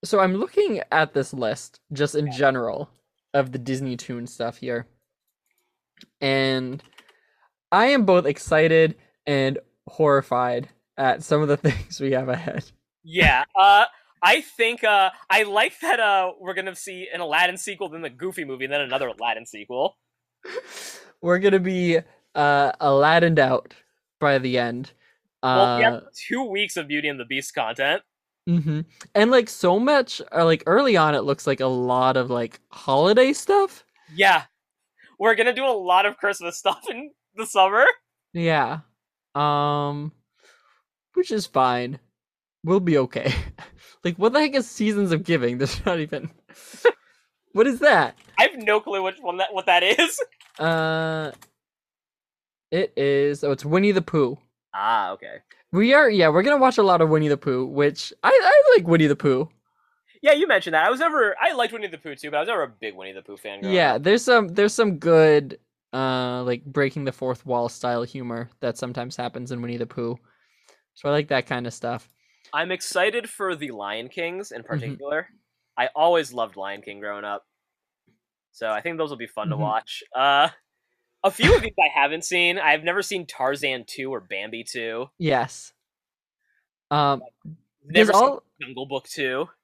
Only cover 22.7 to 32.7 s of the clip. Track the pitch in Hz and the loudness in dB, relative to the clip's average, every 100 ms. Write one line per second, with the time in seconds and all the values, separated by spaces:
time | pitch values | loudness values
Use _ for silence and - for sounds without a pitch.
22.7 | - 147 139 147 165 170 156 131 131 - | 0 2 4 4 4 4 4 4 2 -4
23.7 | - _ _ _ _ 151 139 127 123 120 | -20 _ _ _ _ 0 0 0 -2 -2
24.7 | 120 127 _ _ _ _ _ 127 127 123 | -6 -12 _ _ _ _ _ 0 2 2
25.7 | 120 226 - - - - 240 262 196 202 | 4 2 0 -12 -20 -8 -6 -4 -4 -4
26.7 | - 147 147 147 139 123 135 139 - 113 | -6 -6 -4 -4 -6 -8 -8 -6 -6 -6
27.7 | 117 139 175 _ _ _ _ - 170 151 | -4 -2 -2 _ _ _ _ -2 -2 -2
28.7 | 151 165 _ - 202 220 254 226 - 180 | -6 -8 _ -4 2 4 4 2 -2 0
29.7 | 185 247 285 247 - - - 165 160 - | 2 2 2 0 -8 -6 0 2 2 2
30.7 | 196 277 190 156 147 123 139 - 135 131 | 2 4 4 2 0 -2 -4 -2 -2 0
31.7 | 127 123 127 127 131 120 120 117 - _ | -2 0 2 2 2 0 -2 -4 -10 _